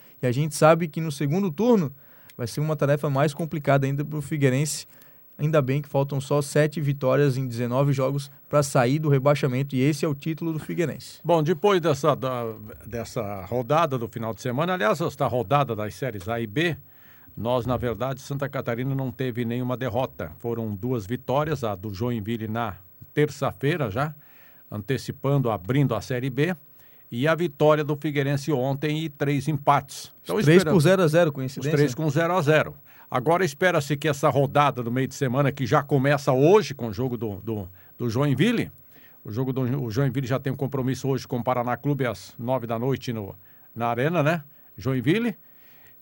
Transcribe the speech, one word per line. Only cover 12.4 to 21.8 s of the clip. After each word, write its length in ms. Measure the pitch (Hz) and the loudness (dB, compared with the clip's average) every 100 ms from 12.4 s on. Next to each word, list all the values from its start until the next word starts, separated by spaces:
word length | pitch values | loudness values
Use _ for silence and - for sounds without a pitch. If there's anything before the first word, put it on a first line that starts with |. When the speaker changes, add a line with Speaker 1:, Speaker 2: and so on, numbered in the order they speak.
| 113 107 107 - 120 | -6 -10 -14 -16 -10
Speaker 2:
dessa 580 | 117 110 127 101 101 90 | -8 -6 -6 -6 -8 -4
rodada 520 | 123 120 151 165 127 | -4 0 2 2 -2
do 80 | 113 | -6
final 260 | 113 113 | -6 -8
de 80 | 110 | -6
semana, 340 | 127 123 175 | -4 -2 -2
aliás, 260 | 180 208 165 | 0 0 0
esta 260 | 160 - 135 | -2 -2 -2
rodada 480 | 123 95 143 139 | -2 2 2 2
das 200 | 104 107 - | -4 -6 -6
séries 320 | 131 104 92 | -8 -6 -6
A 120 | 117 | -6
e 60 | 113 | -4
B, 300 | 104 170 143 - _ _ _ - - | -2 -2 -4 -10 _ _ _ -18 -6
nós, 300 | 110 127 127 | -2 0 0
na 100 | 120 | -2
verdade, 440 | 123 101 127 135 | -2 -4 -6 -6
Santa 280 | - 139 139 | -8 -6 -6
Catarina 460 | 135 123 117 131 | -6 -4 -4 -4
não 160 | 135 131 | -4 -4
teve 340 | 110 131 117 | -4 -4 -4
nenhuma 320 | 117 120 127 123 | -4 -4 -4 -4
derrota. 540 | 127 113 131 - 85 - | -4 -4 -4 -6 -12 -8
Foram 340 | 120 117 113 | -8 -6 -6
duas 320 | 98 123 123 | -6 -4 -4
vitórias, 600 | 95 123 - 131 156 143 | -4 -6 -2 -2 0 -2
a 100 | 113 | -4
do 180 | 95 | -6